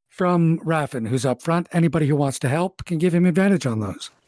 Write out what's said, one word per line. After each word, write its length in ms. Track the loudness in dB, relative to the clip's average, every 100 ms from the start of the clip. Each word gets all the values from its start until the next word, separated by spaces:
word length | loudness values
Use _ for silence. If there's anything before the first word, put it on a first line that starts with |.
| _
From 500 | -2 0 2 2 2
Raffin, 420 | 0 -2 -2 -6 -4
who's 180 | -2
up 160 | 0 -2
front. 280 | -2 -2 -2
Anybody 380 | 0 2 2 2
who 80 | 2
wants 240 | 0 -2
to 80 | -2
help 360 | 0 -2 -6
can 140 | -8 -2
give 160 | 0
him 120 | 2 2
advantage 400 | 4 2 2 0
on 120 | -2
those. 320 | -4 -8 -14 _